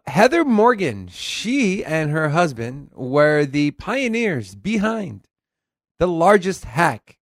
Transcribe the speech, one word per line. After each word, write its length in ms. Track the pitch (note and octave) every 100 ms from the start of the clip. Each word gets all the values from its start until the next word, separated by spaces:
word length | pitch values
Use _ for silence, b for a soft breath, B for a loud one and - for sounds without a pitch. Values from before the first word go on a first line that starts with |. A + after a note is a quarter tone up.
| -
Heather 360 | C#3 B3 E4+
Morgan, 640 | D4 G#3+ A#3 A3 D#3+ G2+ F2+
she 760 | - - - G#3 C#4 G#3 G3 -
and 260 | D#3+ D3+
her 180 | D#3 D#3
husband 600 | D#3 F3 A#2 A#2 C#3 C#3
were 520 | - B2+ C#3+ D3+ D3+ C#3+
the 260 | C#3+ D3
pioneers 840 | - - B3+ B3+ A3+ A3 C#3 F#2+ G2
behind 720 | F3 A3 A3 A3+ F3+ G2+ - _ _ _ _ _ _ -
the 80 | F3+
largest 580 | E3 F3 G#3 F3+ F3+ A#2
hack. 520 | A#2+ E3 A2+ - _